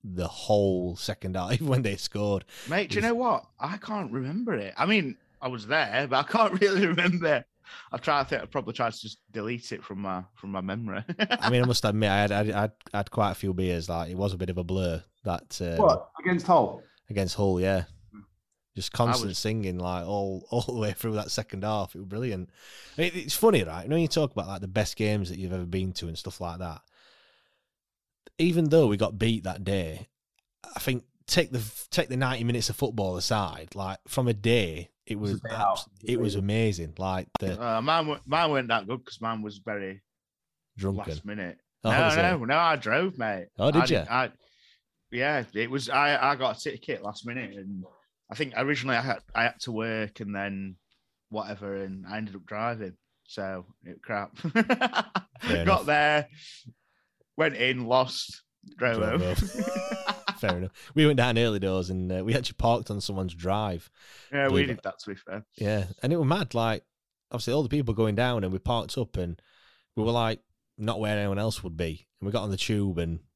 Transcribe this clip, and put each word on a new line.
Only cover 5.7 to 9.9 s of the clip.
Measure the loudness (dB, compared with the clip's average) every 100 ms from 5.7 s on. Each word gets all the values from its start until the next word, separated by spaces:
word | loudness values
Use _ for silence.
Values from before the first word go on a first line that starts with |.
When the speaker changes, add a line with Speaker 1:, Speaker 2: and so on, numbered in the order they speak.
| 2 2 0 2
Speaker 2:
but | 2
I | 2
can't | 4 4 6
<laughs> |
really | 4 6 4
remember. | 4 2 2 2 2 0 _ -20 -20 -10
I've | -4
tried, | 2 2
I |
think | 2 -2
I | -2
probably | -6 -4
tried | -2 -2
to | -2
just | -14 -16 _
delete | -8 -6 -6 -8
it | -12
from | -10